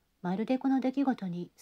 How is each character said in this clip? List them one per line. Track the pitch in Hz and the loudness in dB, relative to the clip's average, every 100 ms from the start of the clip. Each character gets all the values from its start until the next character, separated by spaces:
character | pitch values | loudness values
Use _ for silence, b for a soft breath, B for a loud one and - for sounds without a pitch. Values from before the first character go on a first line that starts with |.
| _ _ | _ _
ま | 175 190 | -4 -2
る | |
で | 220 262 | 0 0
こ | 262 | 2
の | 269 | 2
出 | 254 | 2
来 | 269 | 2
事 | 269 233 190 | 0 0 -4
に | 175 175 - | -6 -8 -12